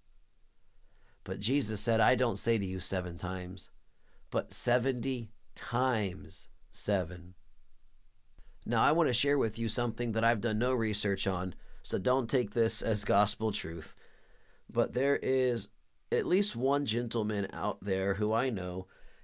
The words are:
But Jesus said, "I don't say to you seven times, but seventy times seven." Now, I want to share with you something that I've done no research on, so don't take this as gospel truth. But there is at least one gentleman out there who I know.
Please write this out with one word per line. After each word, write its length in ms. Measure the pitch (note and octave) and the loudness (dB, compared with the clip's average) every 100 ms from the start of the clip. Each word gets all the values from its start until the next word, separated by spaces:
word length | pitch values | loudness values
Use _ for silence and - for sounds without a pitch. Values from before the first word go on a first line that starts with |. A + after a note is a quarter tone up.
| - - - _ - - - - - - - - | -20 -20 -20 _ -20 -20 -20 -20 -20 -20 -20 -14
But 160 | - F#2+ | -8 -4
Jesus 420 | G#2 C#3+ G#2+ G#2+ | 0 0 0 -2
said, 200 | - A2+ | 2 4
"I 160 | A2 B2+ | 4 4
don't 200 | B2 G#2 | 2 0
say 220 | - A2+ | 0 0
to 80 | F#2+ | 0
you 140 | F#2 | -2
seven 360 | - G2 F2 F2 | -2 -2 -2 -4
times, 540 | F2+ F#2 F2+ F#2 - - - - - - - | -4 -4 -6 -8 -12 -20 -20 -20 -20 -20 -4
but 220 | A#2 - | -2 -2
seventy 800 | - - B2 A#2+ B2+ C3+ C3 A2+ - - | -2 2 2 2 0 -2 -4 -6 -12 -18
times 960 | - - A#2+ C3 A#2 G2 F2+ E2 - - - - | -12 -4 0 2 2 0 -2 -8 -12 -14 -16 -16
seven." 640 | - - G2 E2+ F2 F2 - - - - - - - - - - - - - G#2 | -6 0 2 0 -6 -12 -16 -18 -18 -18 -18 -20 -20 -20 -20 -20 -20 -18 -12 -2
Now, 160 | A#2 | 2
I 80 | B2+ | 4
want 180 | D#3+ D#3 | 4 2
to 60 | |
share 240 | B2 C#3 C#3+ | 2 2 2
with 180 | A2+ A2 | 2 0
you 120 | A2+ | -2
something 440 | - A#2+ A2 A#2+ | 0 0 -2 -2
that 120 | A2 | 2
I've 180 | A2+ A#2 | 2 2
done 160 | A2+ G#2+ | 0 0
no 160 | B2 | 2
research 540 | B2+ A2 G#2 G#2 F#2+ - | 2 0 0 0 0 0
on, 260 | F#2 F#2 - - - | 0 -2 -6 -10 -12
so 120 | - A2 | -4 -2
don't 320 | F#2+ C3 A#2 | 2 2 2
take 220 | C3+ A#2 | 0 2
this 320 | A#2+ A2+ - | 2 2 2
as 220 | - G#2+ | 0 0
gospel 480 | - G2+ G2+ - A2 | 4 4 4 2 0
truth. 420 | G2+ E2+ E2 - - - - - - - - - | -2 -4 -6 -10 -14 -20 -20 -20 -20 -20 -20 -4
But 240 | A2+ A2+ | 0 0
there 240 | B2 C#3 C#3 | 2 2 2
is 460 | A2+ C3 B2+ A#2 - - - _ _ | 2 2 2 0 -4 -14 -20 _ _
at 140 | A#2+ | 0
least 320 | B2+ F3+ G#3 A#2 | 4 2 2 2
one 300 | C3 C#3+ C#3 | 2 2 2
gentleman 600 | A2+ A#2+ A#2 G#2+ G#2 G2 | 0 0 0 0 0 -2
out 280 | - G2 - | -2 -4 -2
there 320 | G2+ F#2+ G2 | 0 0 2
who 180 | F#2+ G#2+ | 2 2
I 160 | A2 C3 | 2 0
know. 380 | G2+ F#2 F2+ F#2 - - - | 0 -2 -4 -8 -14 -20 -20